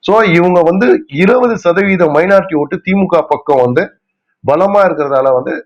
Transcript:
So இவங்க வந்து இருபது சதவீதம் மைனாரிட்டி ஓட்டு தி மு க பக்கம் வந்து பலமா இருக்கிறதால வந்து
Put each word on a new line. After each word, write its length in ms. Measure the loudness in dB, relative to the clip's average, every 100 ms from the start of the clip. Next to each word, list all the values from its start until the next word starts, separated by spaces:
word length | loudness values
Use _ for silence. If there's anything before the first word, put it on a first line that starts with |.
So 120 | 0 0 2
இவங்க 300 | 2 2 2
வந்து 260 | 2 0 0 0 -2 -2
இருபது 420 | 0 2 0 -2
சதவீதம் 580 | -2 0 0 0 0 0
மைனாரிட்டி 420 | 2 2 0 -4
ஓட்டு 200 | -4 -6
தி 160 | -4 -2
மு 100 | 0
க 140 | -2
பக்கம் 380 | -2 -4 0 0
வந்து 240 | 2 0 -4 _ _ _ _ _
பலமா 400 | -2 0 2 2
இருக்கிறதால 500 | 0 0 -2 0 0
வந்து 200 | 0 -2 -10